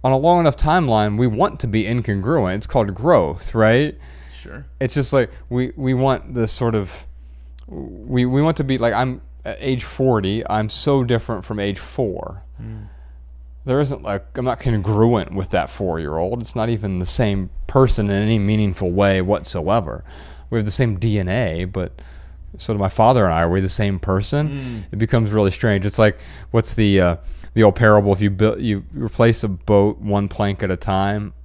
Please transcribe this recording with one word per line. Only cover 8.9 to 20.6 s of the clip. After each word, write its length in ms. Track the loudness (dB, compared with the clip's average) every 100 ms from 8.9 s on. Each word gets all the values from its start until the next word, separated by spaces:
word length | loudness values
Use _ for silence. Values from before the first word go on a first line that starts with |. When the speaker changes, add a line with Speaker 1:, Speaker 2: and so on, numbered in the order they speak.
Speaker 1:
I'm 260 | 0 -2 -4 -14 -14
at 120 | -12 -6
age 240 | -4 -4
forty, 580 | -6 -2 2 2 0 -2 -2
I'm 200 | -2 -2
so 340 | -4 0 0
different 400 | 2 -2 -2 -8
from 140 | -6 -4
age 200 | -4 -4
four. 640 | -10 -6 -4 -6 -10 -14 -16 -16
Speaker 2:
Mm. 280 | -14 -14 -16 -18 -20 -20 -20 -20 -20 -12 -2
Speaker 1:
There 140 | 0
isn't, 220 | 0 -4
like, 340 | -6 -6 -6 -4
I'm 80 |
not 160 | -4 -2
congruent 760 | 0 0 0 4 4 4 0
with 140 | -6 -2
that 200 | -2 -2
four-year-old. 720 | -6 -4 -4 -4 -4 -4 -4
It's 120 | -8
not 140 | -4 -2
even 300 | -2 -2 -4
the 80 | -4
same 420 | 0 0 0 -4 -8 0
person 440 | 4 4 4 2
in 120 | 2
any 160 | 2 2
meaningful 520 | 2 2 0 0 -2
way 300 | 2 4 4
whatsoever. 840 | 2 -2 -2 -4 0 0 0 -10 -14 -20 -20 -20 -4
We 80 |
have 80 | -2